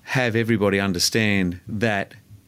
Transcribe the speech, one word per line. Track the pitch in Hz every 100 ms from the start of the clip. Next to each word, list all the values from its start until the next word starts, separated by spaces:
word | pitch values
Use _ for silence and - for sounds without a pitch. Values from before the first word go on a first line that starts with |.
have | - 131 123 113
everybody | 113 113 101 98
understand | 98 87 - 113 110 98 90 90 -
that | 107 113 101 - - - -